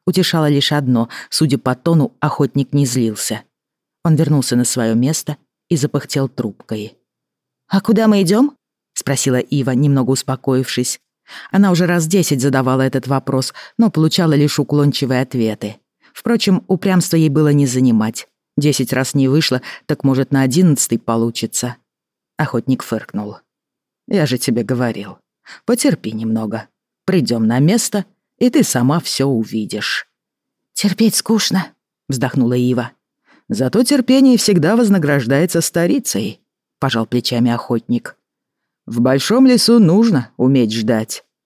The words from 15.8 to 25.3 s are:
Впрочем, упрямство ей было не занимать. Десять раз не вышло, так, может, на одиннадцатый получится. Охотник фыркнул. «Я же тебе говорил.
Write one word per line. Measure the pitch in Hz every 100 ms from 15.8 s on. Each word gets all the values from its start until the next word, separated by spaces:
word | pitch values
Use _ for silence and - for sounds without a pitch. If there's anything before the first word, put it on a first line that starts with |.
| _ _ _
Впрочем, | - - 233 202 185 -
упрямство | 190 202 185 - 165
ей | 156
было | 143 151
не | 143 139
занимать. | 127 127 113 110 - - _ _ -
Десять | 147 139 127
раз | 123 131 143
не | 131
вышло, | 147 151 127 - - -
так, | 147
может, | 135 131 131
на | 143
одиннадцатый | 135 143 185 139 - 117
получится. | - 113 117 - 113 - 123 - _ _ _ _ _ -
Охотник | 123 117 120 127
фыркнул. | - 113 - 104 104 104 _ _ _ _ _ _ -
«Я | 190 151
же | 123
тебе | - 117
говорил. | 107 123 123 104 101 - _